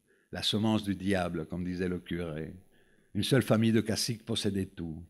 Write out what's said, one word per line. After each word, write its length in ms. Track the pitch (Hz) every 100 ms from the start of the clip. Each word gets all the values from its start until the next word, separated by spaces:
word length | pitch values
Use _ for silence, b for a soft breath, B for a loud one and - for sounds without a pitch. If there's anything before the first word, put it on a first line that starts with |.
| _ b b
La 100 | 90
semence 400 | - 107 110 110
du 120 | 101
diable, 520 | 90 95 95 87 85 78
comme 160 | 87
disait 260 | 90 90 90
le 100 | 90
curé. 560 | - 85 87 78 80 90 - b b b b
Une 80 | 101
seule 200 | 101 131
famille 300 | - 110 113
de 80 | 110
caciques 440 | 104 98 - 110
possédait 420 | - 110 104 98 92
tout, 380 | - 85 78